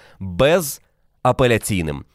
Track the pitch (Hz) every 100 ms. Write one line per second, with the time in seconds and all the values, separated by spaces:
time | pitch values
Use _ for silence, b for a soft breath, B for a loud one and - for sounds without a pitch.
0 | b b 95 87 135 180 147 - _ _
1 | _ _ 127 123 127 208 - 95 80 71
2 | -